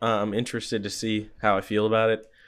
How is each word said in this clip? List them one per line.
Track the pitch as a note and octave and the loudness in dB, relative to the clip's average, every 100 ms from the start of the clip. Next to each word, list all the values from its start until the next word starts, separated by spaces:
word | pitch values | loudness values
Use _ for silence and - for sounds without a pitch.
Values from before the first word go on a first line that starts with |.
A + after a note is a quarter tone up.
Uh, | A2+ G#2+ | 0 0
I'm | G#2+ | 0
interested | G#2 A#2+ A#2 - A2+ | -2 -4 -6 -4 -4
to | G2+ | -4
see | - A2+ G#2+ G#2 - | -6 -4 -4 -4 -2
how | G#2+ G2 | 2 2
I | |
feel | - G#2 G#2+ | 2 0 2
about | A2 A2 | 4 2
it. | A2 - _ | 0 -4 _